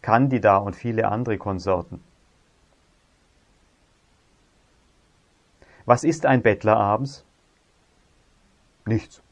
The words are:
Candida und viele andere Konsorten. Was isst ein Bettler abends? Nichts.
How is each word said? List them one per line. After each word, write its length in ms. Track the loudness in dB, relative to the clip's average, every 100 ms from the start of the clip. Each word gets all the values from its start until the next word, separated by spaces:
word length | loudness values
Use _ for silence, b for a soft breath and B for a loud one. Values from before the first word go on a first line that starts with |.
Candida 540 | 2 2 2 2 4 4
und 180 | 2 -8
viele 320 | -6 -2 -2
andere 320 | -2 -4 -4
Konsorten. 600 | -4 -6 -2 -2 -4 -16 _ _ _ _ _ _ _ _ _ _ _ _ _ _ _ _ _ _ _ _ _ _ _ _ _ _ _ _ _ _ _ _ _ _ _ _ b b 0
Was 180 | 0
isst 220 | 2 -2 0
ein 180 | 2
Bettler 340 | 2 0 0 2
abends? 480 | 2 0 -4 -10 _ _ _ _ _ _ _ _ _ _ _ _ _ _ _ _ -4
Nichts. 360 | -4 -4 -20 _